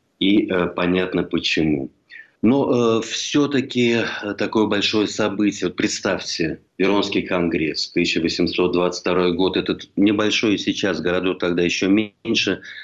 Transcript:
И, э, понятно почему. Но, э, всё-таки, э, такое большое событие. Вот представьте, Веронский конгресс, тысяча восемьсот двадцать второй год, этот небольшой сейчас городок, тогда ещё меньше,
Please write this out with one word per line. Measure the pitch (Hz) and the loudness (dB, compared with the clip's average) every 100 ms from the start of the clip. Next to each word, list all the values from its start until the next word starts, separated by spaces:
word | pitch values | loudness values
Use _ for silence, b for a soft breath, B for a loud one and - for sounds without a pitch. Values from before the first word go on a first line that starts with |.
| _ - | _ -2
И, | 95 107 - | 2 2 2
э, | 92 85 | 0 0
понятно | 90 90 92 90 87 | -2 0 0 0 -2
почему. | - 85 - 87 78 69 65 _ _ B B B | -2 -2 -2 0 0 0 -4 _ _ B B B
Но, | 107 139 - 120 117 113 | 2 4 2 2 2 0
э, | 110 | -2
всё-таки, | - - 147 143 135 131 123 120 117 | -6 -2 0 2 0 -2 0 2 2
э, | 101 - 104 | -2 -6 -6
такое | 98 101 113 104 | -4 -2 0 2
большое | 101 - 107 98 | 2 0 0 0
событие. | - 107 101 104 95 90 | 0 -2 0 0 0 -4
Вот | - | -2
представьте, | 104 - 104 90 - - 80 71 _ - | -4 -2 -2 -4 -4 -4 -4 -4 _ -2
Веронский | 98 101 95 95 | 2 2 0 -2
конгресс, | - 90 85 76 78 - - | -2 0 0 0 -2 -4 -4
тысяча | 87 85 85 | 0 0 0
восемьсот | 78 - 85 - 90 | -2 0 -2 2 0
двадцать | 85 90 - | 2 0 -2
второй | 95 90 90 | -2 2 2
год, | 87 92 90 | 2 0 0
этот | 87 - - | -2 -4 -4
небольшой | - 101 104 107 - 110 95 | 2 2 4 2 2 2 0
сейчас | - 92 101 78 | -2 -2 -2 0
городок, | 87 90 92 - | 0 0 0 -2
тогда | 87 87 | 0 0
ещё | 87 - 95 | 0 0 2
меньше, | 101 104 _ - 107 101 92 B B | 2 0 _ -4 0 0 -2 B B